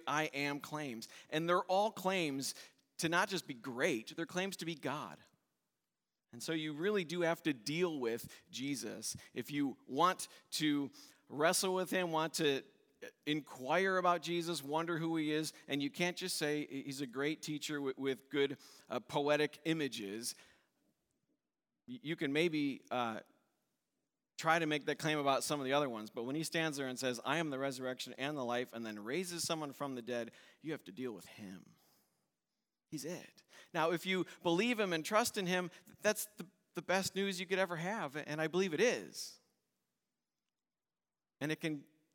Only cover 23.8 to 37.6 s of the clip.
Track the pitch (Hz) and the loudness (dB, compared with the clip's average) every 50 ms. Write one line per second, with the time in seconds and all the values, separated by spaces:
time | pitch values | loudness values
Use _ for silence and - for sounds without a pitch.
23.8 | _ _ _ _ _ _ _ _ _ _ _ - - 160 160 170 165 151 151 147 | _ _ _ _ _ _ _ _ _ _ _ 0 4 4 4 6 4 2 0 0
24.8 | 131 156 143 - - 156 156 151 139 139 135 123 127 - 156 147 135 131 135 147 | 0 0 -2 0 0 0 2 2 4 4 4 4 2 0 -2 0 2 2 2 4
25.8 | 147 131 117 107 107 107 - 120 117 127 139 160 160 - - 165 160 160 143 139 | 2 2 -2 -6 -8 -8 -6 -6 -4 -2 -2 -2 -2 -2 0 0 0 0 0 -2
26.8 | 139 131 127 120 131 127 123 117 - 131 143 165 170 151 135 131 139 139 127 127 | -4 -4 -4 -2 -2 -2 -2 0 0 0 2 2 0 0 -2 -2 -2 -2 -2 -4
27.8 | 131 127 127 123 - 127 117 - 131 143 151 143 127 120 120 123 127 - - 117 | -4 -4 -4 -6 -8 -10 -6 -6 -4 -4 -2 -2 -2 0 0 0 -2 -4 -6 -8
28.8 | 113 110 107 104 101 113 135 175 190 175 175 165 151 - 165 160 151 139 127 - | -6 -6 -8 -8 -6 -4 -4 -4 -4 -4 -4 -4 -2 -2 -2 -4 -4 -6 -6 -6
29.8 | 143 139 131 123 117 117 123 120 117 113 - - - - - _ - 156 151 127 | -6 -6 -6 -6 -6 -4 -4 -4 -4 -6 -10 -16 -20 -20 -20 _ -10 -8 -8 -8
30.8 | - - 98 - 131 123 107 90 - - - - 107 92 95 87 - - - _ | -10 -12 -10 -8 -8 -8 -8 -10 -12 -16 -16 -16 -14 -14 -14 -16 -18 -20 -20 _
31.8 | _ _ _ _ _ _ _ _ _ _ _ _ _ _ _ _ _ _ _ _ | _ _ _ _ _ _ _ _ _ _ _ _ _ _ _ _ _ _ _ _
32.8 | _ _ 160 143 127 160 180 131 - - - - - _ - - - - - 165 | _ _ -8 -8 -6 -6 -8 -8 -10 -14 -20 -20 -20 _ -20 -20 -14 -4 0 2
33.8 | 156 170 180 160 - 185 190 180 160 - - - - 175 170 175 220 247 247 214 | 2 4 2 2 2 2 2 2 2 0 -4 -2 2 4 4 6 6 4 4 4
34.8 | 214 190 170 160 156 - 214 214 240 - - 214 190 175 185 180 180 170 - - | 2 2 2 0 2 4 4 4 4 4 0 -2 0 2 2 0 0 -2 -6 -12
35.8 | - - - - - 208 208 - - - _ - 180 - _ _ _ _ - 180 | -20 -20 -10 -2 0 2 2 2 -2 -8 _ -12 -12 -12 _ _ _ _ -10 -6
36.8 | 160 - 180 190 185 - - 190 196 196 185 175 190 - 190 185 | 0 2 2 2 2 0 0 0 0 0 -2 -2 -2 0 2 2